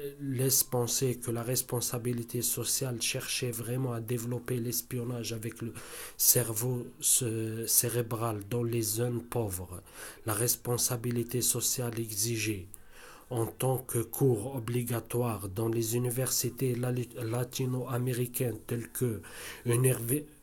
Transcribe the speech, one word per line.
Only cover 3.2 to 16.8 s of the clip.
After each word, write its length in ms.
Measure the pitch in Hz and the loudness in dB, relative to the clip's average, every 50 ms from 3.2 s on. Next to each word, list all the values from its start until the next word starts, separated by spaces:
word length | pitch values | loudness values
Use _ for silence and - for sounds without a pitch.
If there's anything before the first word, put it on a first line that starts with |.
| - - - - 131 123 | -2 -2 -2 -2 0 -2
vraiment 400 | 113 113 117 110 123 131 131 127 | -2 -2 -4 -2 0 0 0 0
à 80 | 117 117 | 0 -2
développer 580 | 117 110 123 117 113 120 123 120 120 - 127 120 | -2 -2 -2 -2 0 -2 -2 -4 -2 -2 -2 0
l'espionnage 760 | 117 123 117 - - - 127 120 117 127 123 120 113 107 113 | 0 0 -2 -2 -2 -2 -4 -4 -2 -2 -4 -4 -4 -4 -4
avec 280 | 110 110 117 - - | -4 -4 -6 -6 -4
le 120 | 117 113 - - - - - - - - - | -6 -6 -6 -8 -12 -12 -12 -12 -12 -12 -2
cerveau 720 | - - - - 127 117 110 110 107 120 127 127 123 120 - - - | 2 6 6 8 6 6 4 0 0 0 0 0 0 -2 -6 -10 -2
ce-, 640 | - - - - 131 113 110 113 113 110 110 113 113 110 | 2 4 4 4 4 2 0 0 0 -2 -2 -4 0 2
cérébral 760 | - - - 120 113 120 117 107 120 110 117 117 107 104 95 98 | 4 4 4 4 2 2 0 2 0 0 0 0 0 -2 -4 -2
dans 140 | 120 120 120 | -2 0 0
les 180 | 117 117 117 | 2 2 2
zones 400 | 110 104 107 113 120 123 120 117 | 2 2 2 0 0 2 0 -2
pauvres. 600 | 120 - - 120 113 101 90 92 90 82 87 87 - - - - - - - - - | -2 -2 0 0 0 0 -2 -4 -8 -8 -10 -14 -14 -16 -16 -14 -14 -14 -14 -8 -2
La 80 | 110 107 | -2 0
responsabilité 1080 | 113 120 120 - - - 120 123 117 - - 127 117 113 123 117 120 113 117 - 123 | 2 4 2 2 0 0 -2 0 2 2 2 0 0 0 0 0 0 0 0 0 0
sociale 580 | 110 - - 120 113 - - - 123 120 110 110 | 2 2 2 2 2 0 0 0 -2 -2 -2 -4
exigeait, 680 | 117 107 107 98 107 117 117 110 104 107 104 95 90 92 - - - - - - - - - - - - | -4 -4 -2 -2 0 0 0 0 0 -2 -2 -4 -6 -10 -14 -18 -18 -18 -18 -18 -18 -18 -18 -20 -12 -6
en 160 | 123 117 113 | -2 0 0
tant 320 | 101 - - - 131 131 117 | -2 -2 0 0 2 2 0
que 220 | - - - 117 | -2 -2 -2 -2
cours 560 | 113 - - - 143 131 120 107 101 135 139 | -2 -2 0 4 4 4 4 4 2 -4 -4
obligatoire 920 | 131 110 117 120 123 120 120 120 113 113 - - 120 123 117 110 95 98 101 | -4 -4 0 0 0 0 0 -2 -2 -2 -2 0 0 2 2 0 -2 -4 -6
dans 180 | 92 113 113 113 | -2 0 0 2
les 300 | 113 117 113 107 117 120 | 2 2 0 2 2 2
universités 760 | 123 120 113 127 131 120 - - - 120 - - 135 127 120 | 2 0 0 0 0 0 0 0 0 0 0 0 0 0 2
lali-, 340 | 117 | 2